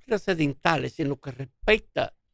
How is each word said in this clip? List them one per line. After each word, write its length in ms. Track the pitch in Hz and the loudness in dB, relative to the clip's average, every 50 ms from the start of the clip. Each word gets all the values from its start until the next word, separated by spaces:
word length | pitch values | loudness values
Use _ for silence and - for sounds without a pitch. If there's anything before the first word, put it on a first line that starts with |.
| _ | _
trascendentales 920 | - 233 196 - 202 185 160 156 143 139 - - 165 165 139 127 131 - - | -2 -2 -2 0 -2 0 2 0 0 0 0 0 0 0 0 -2 -4 -4 -4
en 100 | 156 139 | -4 -2
lo 100 | 139 - | -4 -6
que 120 | - 143 | -8 -12
respecta 840 | 123 123 135 - _ _ - 208 214 226 - - _ 131 120 - - _ _ _ | -12 -12 -12 -14 _ _ 2 2 2 2 2 -2 _ -4 -4 -4 -6 _ _ _